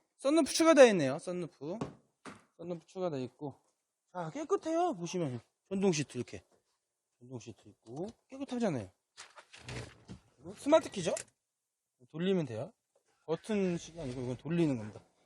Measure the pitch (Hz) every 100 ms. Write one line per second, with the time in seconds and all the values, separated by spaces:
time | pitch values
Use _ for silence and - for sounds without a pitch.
0 | _ - 269 320 277 - 320 294 247 190
1 | 135 147 185 180 160 - 143 214 - -
2 | _ _ - - _ - 165 170 - 190
3 | 180 139 123 - 147 120 _ _ _ _
4 | _ 180 165 269 311 392 320 330 349 202
5 | 170 185 151 123 - _ - 196 196 151
6 | 135 123 117 101 _ _ _ _ _ _
7 | _ _ 123 127 113 101 107 98 - 131
8 | 202 - - 269 277 247 226 135 95 _
9 | _ - - - - - - 123 113 -
10 | - - _ _ 165 208 277 320 320 208
11 | 170 254 - _ _ _ _ _ _ _
12 | 127 156 185 185 139 107 165 - _ _
13 | _ _ - 165 - 208 190 170 - 170
14 | 139 127 123 123 147 170 160 123 107 -
15 | - _